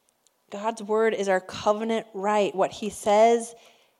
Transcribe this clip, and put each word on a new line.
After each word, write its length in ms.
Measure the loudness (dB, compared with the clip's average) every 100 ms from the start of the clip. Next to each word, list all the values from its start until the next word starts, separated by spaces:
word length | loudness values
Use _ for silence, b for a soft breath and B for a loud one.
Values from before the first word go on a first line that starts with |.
| _ _ _ _ -18
God's 320 | -8 -8 -6
word 300 | -2 0 0
is 140 | 0 0
our 140 | 0
covenant 680 | -2 -4 -2 0 -2 -4 -6
right. 420 | -6 -2 0 0 0
What 160 | -2
he 180 | -2 -10
says 640 | -4 2 6 6 4 -2 -16 b b b